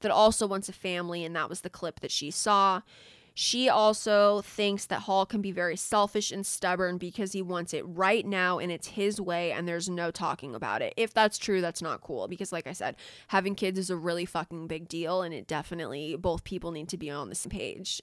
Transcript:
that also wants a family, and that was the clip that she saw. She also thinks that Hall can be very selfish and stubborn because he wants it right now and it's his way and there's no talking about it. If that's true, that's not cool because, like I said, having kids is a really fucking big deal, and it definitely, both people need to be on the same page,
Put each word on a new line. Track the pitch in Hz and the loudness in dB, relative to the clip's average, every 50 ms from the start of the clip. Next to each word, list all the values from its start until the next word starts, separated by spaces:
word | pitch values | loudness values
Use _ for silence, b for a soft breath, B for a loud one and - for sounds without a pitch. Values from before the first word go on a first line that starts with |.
that | - 208 | 0 4
also | - 208 214 220 220 - 220 | 6 8 8 8 8 4 2
wants | 196 196 196 196 - | 2 0 -2 -4 -6
a | |
family, | 180 - - 185 180 175 175 175 170 175 165 | -10 -8 -6 -4 -2 -2 -4 -4 -4 -6 -6
and | 160 170 | -4 -4
that | 160 147 - | -4 -4 -4
was | 185 - | -6 -8
the | - 175 | -10 -10
clip | - - 180 160 - - | -10 -8 -8 -8 -8 -8
that | - 143 | -8 -6
she | - - 147 147 | -4 -4 -4 -4
saw. | - - - 214 208 196 196 196 185 180 B B B B B B B B B B B - | -4 0 2 4 6 6 6 4 4 2 B B B B B B B B B B B -2
She | - - 240 240 262 254 | 0 0 2 4 6 6
also | 127 214 214 214 214 - - 220 208 208 202 202 208 208 | 6 8 6 6 4 4 2 4 6 8 8 8 6 4
thinks | 202 - - - 208 202 202 202 - | 0 -4 -2 0 2 2 2 0 -2
that | - 185 180 | -2 -4 -4
Hall | - 208 190 196 190 | 0 2 2 2 2
can | - - 208 | 2 0 -2
be | 196 196 | -2 -2
very | 185 180 175 170 160 | -2 -2 -2 -2 -2
selfish | 190 - - 226 208 202 202 - 208 208 - | -4 -2 2 4 4 4 4 2 0 -2 -2
and | - 196 196 | -4 -4 -4
stubborn | - - - 196 180 180 180 185 180 180 | -4 -4 -2 0 0 2 2 0 0 0
because | 180 180 175 - - 196 190 | -4 -6 -6 -4 -4 -4 -4
he | 196 196 | -4 -4
wants | 185 175 180 175 170 - - | -4 -4 -4 -4 -4 -4 -4
it | 151 | -6
right | - 175 165 170 190 190 220 233 - | -6 -4 0 2 4 4 4 4 2
now | 202 196 185 185 180 180 147 | 0 0 2 2 2 2 0
and | 175 180 | -2 -4
it's | 170 160 - - | -4 -6 -8 -8
his | - 214 196 208 202 208 | -4 -2 0 0 0 -2
way | 190 180 170 170 175 170 | -2 -2 0 0 0 -2
and | 110 135 175 175 | -2 -2 -2 -2
there's | 170 170 175 185 | -2 -2 -4 -4
no | 175 175 170 170 | -2 -2 -2 -2
talking | - - 175 - - - - 139 113 | -2 -2 -4 -4 -4 -4 -8 -10 -8
about | 113 147 107 104 226 | -6 -4 -2 -2 -2
it. | 123 - - | -2 -2 0
If | - 226 214 | 0 -2 2
that's | - 220 220 214 - | 4 4 4 4 4
true, | - - 220 196 185 | 0 -2 0 2 2
that's | 175 170 - - | 2 0 -4 -6
not | 170 156 123 - | -6 -6 -6 -6
cool | - - 143 113 92 - | -8 -8 -6 -6 -6 -6
because, | 175 170 196 - | -6 -8 -6 -6
like | 180 165 - | -6 -6 -6
I | 135 | -8
said, | 180 - - 131 - B B B B B B - | -8 -6 -4 -6 -6 B B B B B B 0
having | 202 196 185 202 196 | 2 2 2 2 0
kids | - 208 190 190 190 | 0 0 0 0 0
is | 185 180 | -2 -2
a | 185 | -2
really | 165 160 175 170 175 180 | -2 -2 -2 -2 -2 -2
fucking | - - 170 165 - 170 165 165 160 | -4 -4 -4 -6 -6 -8 -10 -8 -8
big | 160 160 170 - | -8 -8 -8 -8
deal, | 165 165 165 160 180 185 | -6 -4 -2 -2 0 -2
and | 180 170 160 | -2 -4 -6
it | 117 - | -8 -6
definitely, | - - 147 - - 175 165 160 107 131 143 151 156 165 | -4 -4 -4 -4 -6 -6 -6 -6 -6 -6 -6 -6 -6 -6
both | 170 180 180 165 165 - | -2 -2 -2 -2 -2 -4
people | - 190 175 - 170 | -8 -8 -8 -6 -8
need | 165 151 156 - | -8 -8 -8 -8
to | 190 | -8
be | - 151 147 | -8 -8 -8
on | 143 147 135 95 | -8 -8 -8 -8
the | - | -8
same | - - - | -8 -8 -6
page, | - 185 113 104 - - - - - - | -6 -6 -6 -8 -8 -8 -8 -8 -8 -8